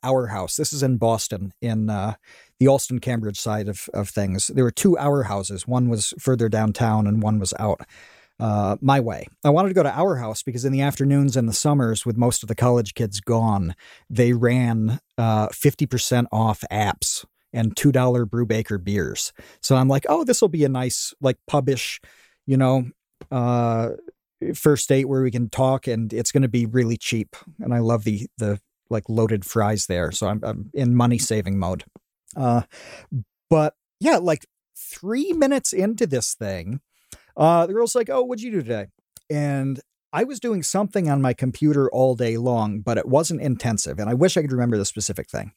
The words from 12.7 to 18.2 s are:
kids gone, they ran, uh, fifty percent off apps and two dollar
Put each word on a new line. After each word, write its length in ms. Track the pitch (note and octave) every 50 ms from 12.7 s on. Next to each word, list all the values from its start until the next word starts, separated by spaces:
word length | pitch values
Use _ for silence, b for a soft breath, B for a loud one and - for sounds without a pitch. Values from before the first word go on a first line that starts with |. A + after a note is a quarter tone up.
| B2 A#2+ A2 - -
kids 260 | - A#2+ G#2 G2 G2
gone, 540 | - - A#2 A2+ A2+ A2 G#2 G2 F2+ E2+ F2 B B B B B B B
they 240 | A#2 G#2+ B2 A#2+ B2
ran, 680 | A#2 B2 A#2 B2 B2+ B2 A#2 A#2 A2+ A2 A2 A#2+ - - _ _ -
uh, 300 | A#2 A2 A2 G#2+ G#2+ -
fifty 360 | - - - D3 - - D3+
percent 420 | - - A#2 - - B2+ B2 A#2+ -
off 320 | - G#2+ A2+ A2 G#2 - - -
apps 520 | G2 G#2 G#2+ G2 - - - - - - - - _ _ _ _ -
and 240 | A#2+ A2 A2 G#2+
two 140 | - - C#3+
dollar 340 | C3 C3 B2+ B2+ B2 B2